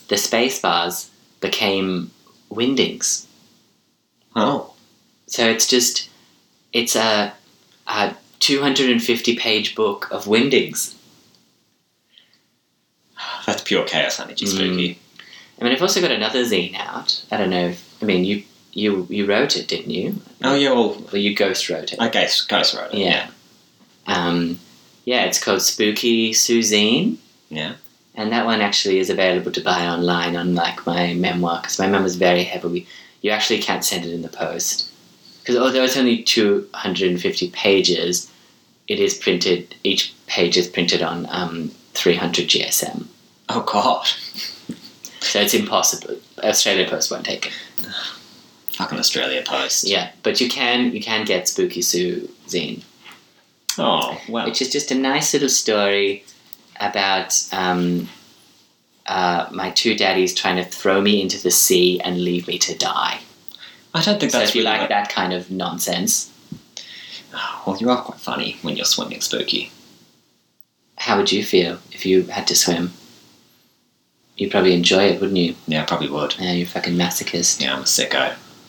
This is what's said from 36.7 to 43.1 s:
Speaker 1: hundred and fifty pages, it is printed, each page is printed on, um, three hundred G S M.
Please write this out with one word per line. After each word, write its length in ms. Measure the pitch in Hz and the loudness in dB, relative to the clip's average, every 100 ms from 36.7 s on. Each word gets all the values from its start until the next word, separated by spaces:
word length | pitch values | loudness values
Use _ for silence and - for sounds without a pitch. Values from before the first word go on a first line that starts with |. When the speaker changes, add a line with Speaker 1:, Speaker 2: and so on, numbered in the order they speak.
Speaker 1:
hundred 360 | - 101 90 92 | -6 -4 0 0
and 120 | 90 | 2
fifty 280 | 95 - 87 | -2 -2 -4
pages, 800 | - 104 98 90 87 123 180 - - _ _ _ _ - | 0 4 6 4 2 0 -2 -6 -18 _ _ _ _ -6
it 120 | 101 | 0
is 140 | 98 - | 0 2
printed, 600 | - 87 95 87 - - | 0 2 2 0 -2 -6
each 300 | 98 92 - - - | -2 0 -2 -8 -6
page 300 | - 87 87 | 0 2 2
is 100 | 87 | 0
printed 340 | - 87 87 | 0 0 0
on, 240 | 82 87 87 | 0 -4 -6
um, 420 | 87 87 82 76 - _ | -4 -4 -6 -8 -10 _
three 220 | - 90 87 | 0 2 2
hundred 320 | 87 - - | 0 -2 0
G 160 | - | 0
S 200 | - - | 2 0
M. 260 | - - - | -2 -6 -12